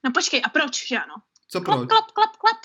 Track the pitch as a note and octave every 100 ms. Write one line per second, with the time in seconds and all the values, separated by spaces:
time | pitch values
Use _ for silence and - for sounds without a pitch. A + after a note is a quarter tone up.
0 | C4 B3+ G4 C4+ G3 D4+ D4 - - A#3
1 | D3+ D#3+ _ _ _ - F3+ G#4+ A#2+ A4
2 | A4 - A4 - G#4+ A4+